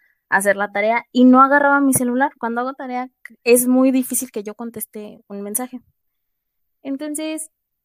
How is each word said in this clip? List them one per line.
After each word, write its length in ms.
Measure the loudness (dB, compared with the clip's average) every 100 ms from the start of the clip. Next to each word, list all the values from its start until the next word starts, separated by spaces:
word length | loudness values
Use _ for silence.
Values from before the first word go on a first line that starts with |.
| _ _ -4
a 80 | 0
hacer 180 | 2 0
la 160 | -2
tarea 340 | -2 0 -2 -2
y 140 | 4 6
no 160 | 8
agarraba 380 | 6 4 4 2
mi 120 | 2
celular. 380 | 0 -2 -2 -2 -4
Cuando 220 | -8 -6
hago 120 | -6
tarea, 360 | -8 -10 -10 -10 _ -20 _
es 240 | 2 2 4
muy 240 | 2 2
difícil 400 | 2 -2 -6 -8
que 120 | -12
yo 120 | -12 -14
conteste 640 | -14 -14 -16 -16 -18 -20 -16
un 140 | -14
mensaje. 400 | -8 -8 -8 -14 _ _ _ _ _ _ _ _ _ _
Entonces, 680 | -10 -8 -8 -8 -8 -10 -12 _ _ _